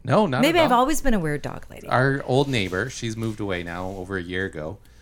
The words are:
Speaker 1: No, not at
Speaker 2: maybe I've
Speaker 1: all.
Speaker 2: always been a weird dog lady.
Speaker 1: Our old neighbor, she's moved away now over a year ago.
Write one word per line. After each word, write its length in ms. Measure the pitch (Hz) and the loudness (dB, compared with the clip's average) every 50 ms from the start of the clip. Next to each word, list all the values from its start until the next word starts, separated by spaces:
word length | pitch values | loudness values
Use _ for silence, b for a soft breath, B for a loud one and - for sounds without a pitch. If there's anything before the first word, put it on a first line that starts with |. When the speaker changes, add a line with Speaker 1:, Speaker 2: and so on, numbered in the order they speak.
| - | -2
Speaker 1:
No, 220 | - 135 196 214 170 | 2 2 4 4 2
not 100 | 131 127 | 2 2
at 40 | |
Speaker 2:
maybe 180 | 262 302 330 349 | 2 4 4 4
I've 120 | 320 262 | 4 4
Speaker 1:
all. 100 | 247 240 | 4 4
Speaker 2:
always 200 | 254 277 311 - | 4 2 2 0
been 120 | - 277 226 | 2 2 2
a 40 | 202 | 2
weird 220 | 160 151 147 143 | 2 0 -4 -4
dog 240 | - 131 - - - - | -6 -8 -10 -10 -14 -16
lady. 180 | - - - - | -18 -14 -6 0
Speaker 1:
Our 360 | - 123 131 139 135 139 - - | 2 4 4 4 2 0 0 2
old 200 | 127 135 147 143 | 4 4 4 4
neighbor, 420 | 135 113 95 92 90 92 110 135 | 2 0 0 0 0 -2 -4 -4
she's 260 | - - 120 113 110 113 | -6 -8 -6 -6 -6 -4
moved 220 | 113 113 107 104 | -4 -6 -4 -4
away 240 | 107 98 92 87 85 | -4 -4 -4 -4 -6
now 240 | 85 85 87 92 95 | -6 -8 -6 -6 -8
over 280 | 98 95 90 90 98 92 | -8 -8 -8 -6 -6 -6
a 40 | 87 | -6
year 220 | 85 90 92 95 | -4 -4 -4 -4
ago. 320 | 95 - 80 76 80 101 - b b b b | -4 -4 -6 -8 -10 -10 -12 b b b b